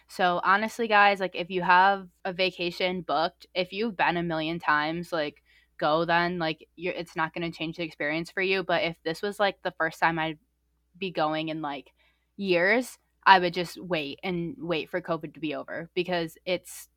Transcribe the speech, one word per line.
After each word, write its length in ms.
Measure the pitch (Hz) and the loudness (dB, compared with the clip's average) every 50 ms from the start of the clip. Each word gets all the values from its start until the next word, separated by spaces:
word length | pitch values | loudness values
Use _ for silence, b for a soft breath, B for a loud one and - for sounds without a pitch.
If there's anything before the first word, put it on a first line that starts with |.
| b | b
So 340 | b - - 190 180 175 175 - | b -2 0 2 2 2 2 2
honestly, 440 | 175 190 202 220 220 - - 233 | 4 4 4 2 -2 -4 -4 0
guys, 320 | 214 214 208 202 202 196 185 | 4 6 6 8 6 6 2
like, 160 | 190 180 - | -2 -4 -4
if 140 | - 180 170 | -6 -6 -4
you 120 | 190 185 | -4 0
have 480 | 175 180 180 180 190 196 202 196 190 180 _ _ - | 4 6 6 8 8 6 4 2 -4 -12 _ _ -8
a 80 | 190 185 | -6 -2
vacation 680 | 170 185 185 175 - 175 175 170 - 190 180 185 185 | 0 0 0 0 -2 -4 -4 -2 -2 -2 -2 -2 -2
booked, 460 | 160 - 143 151 160 175 - - - - - | -2 0 0 0 0 0 -4 -8 -18 -8 -4
if 180 | 180 185 180 | -4 -4 -4
you've 240 | 190 196 220 240 185 | -4 -4 -4 -2 0
been 220 | 170 151 147 170 | 0 2 2 2
a 60 | 175 170 | 0 -2
million 360 | 170 160 160 156 156 170 170 | -2 -2 -2 -2 -4 -4 -2
times, 540 | - - 151 147 151 156 165 170 170 - - | 0 2 2 2 2 0 -2 -6 -6 -4 -4
like, 300 | 165 147 147 - _ _ _ _ _ _ _ _ | -4 -4 -4 -6 _ _ _ _ _ _ _ _
go 260 | - 175 151 151 165 170 | -2 0 2 2 2 2
then. 340 | 165 170 170 175 175 180 175 | 2 2 2 2 0 -2 -2
Like, 280 | 165 160 160 - - _ _ | -2 -4 -4 -6 -10 _ _
you're, 180 | - 165 185 - | -8 -6 -6 -6
it's 220 | - 175 - - | -6 -8 -8 -4
not 180 | 170 160 160 - | -4 -4 -4 -4
gonna 180 | 180 170 165 | -6 -8 -8
change 260 | 160 - 160 165 165 | -6 -8 -8 -8 -6
the 60 | - 170 | -8 -8
experience 480 | 156 - - 151 147 151 165 170 - | -8 -6 -6 -4 -4 -2 -4 -6 -6
for 100 | - 196 | -4 -2
you. 220 | 185 190 190 190 180 | -2 0 0 0 0
But 200 | - 175 165 - | 0 0 0 0
if 140 | 170 165 _ - | -2 -6 _ -6
this 180 | 160 165 - | -6 -6 -4
was, 180 | - 208 202 - | -6 -6 -2 0
like, 220 | 208 196 185 _ | 0 -2 -2 _
the 120 | - 185 - | -6 -6 -4
first 220 | - 160 160 - - | -2 -4 -4 -2 0
time 200 | 175 165 165 165 | 0 2 2 0
I'd 200 | 160 160 156 - _ _ _ _ _ _ _ _ _ _ _ | -4 -4 -6 -10 _ _ _ _ _ _ _ _ _ _ _
be 140 | 175 196 185 | -8 -8 -4
going 380 | 180 175 156 156 156 156 160 160 | -2 0 0 0 0 -2 -4 -4
in, 120 | 156 160 | -6 -6
like, 320 | 156 143 139 139 - _ _ _ _ _ _ _ _ _ _ | -6 -6 -8 -8 -12 _ _ _ _ _ _ _ _ _ _
years, 600 | - 202 190 175 170 175 196 214 247 247 - - _ _ _ _ _ - | -4 0 2 4 4 4 4 4 2 0 -4 -10 _ _ _ _ _ 6
I 140 | 185 196 190 | 8 8 8
would 140 | 180 175 170 | 6 2 0
just 280 | 185 175 165 - - | -2 -6 -6 -8 -12
wait 380 | 110 175 180 156 147 139 - - | -6 -4 -4 -4 -4 -6 -8 -8
and 340 | - 190 180 170 170 165 - | -6 -4 -4 -4 -4 -6 -8
wait 320 | - 151 170 170 151 - - | -8 -4 -4 -4 -4 -4 -4
for 100 | - 180 | -6 -6
covid 320 | 165 - 165 160 160 151 - | -4 -4 -4 -4 -6 -10 -12
to 40 | 151 | -8
be 160 | 156 151 139 | -6 -6 -6
over, 340 | 135 120 - 90 135 170 - - | -6 -8 -8 -8 -10 -10 -6 -4
because 440 | 185 175 180 180 170 170 165 - - - | -4 -2 0 0 -2 -2 -4 -8 -10 -6
it's 440 | 185 180 175 - - - - - _ _ | -4 -4 -4 -6 -10 -18 -18 -18 _ _